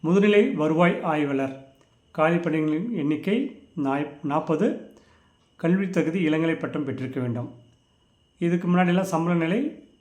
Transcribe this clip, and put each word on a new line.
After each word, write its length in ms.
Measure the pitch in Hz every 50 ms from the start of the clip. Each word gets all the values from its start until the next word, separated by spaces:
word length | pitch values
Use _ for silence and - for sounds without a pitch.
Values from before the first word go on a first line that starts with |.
| -
முதுநிலை 500 | 156 175 202 202 208 208 208 214 269 -
வருவாய் 480 | 151 151 156 160 165 175 175 - -
ஆய்வாளர், 720 | - 175 156 151 147 143 139 135 135 131 135 135 - - _ _ _ _ _ _ _ _
காலி 240 | _ - 156 160 170
பணியிடங்களின் 560 | 170 170 175 151 160 156 156 151 156 190 240
எண்ணிக்கை 680 | 240 185 143 147 156 151 - 190 202 247 285 277 - - - _ _
நாய்-, 460 | - 143 135 135 143 147 147 143 - -
நாற்பது, 640 | 143 143 156 156 - 165 156 196 262 - - - - - - _ _ _ _ _ _ _ _ _ _ _
கல்வி 340 | _ - 165 180 190 196 185
தகுதி 320 | 180 180 156 156 160 190
இளங்கலை 340 | 175 156 151 160 160 165 165
பட்டம் 280 | 160 - 135 - 151 147
பெற்றிருக்க 360 | 135 127 127 131 123 - 139
வேண்டும். 300 | 123 123 117 120 117 - - - - _ _ _ _ _ _ _ _ _ _ _ _ _ _ _
இதுக்கு 280 | 175 170 170 175 175 175
முன்னாடியெல்லாம் 440 | 175 175 185 175 175 185 190 180
சம்பள 240 | - 160 165 175 175
நிலை 480 | 170 165 160 185 233 285 311 - - - _ _ _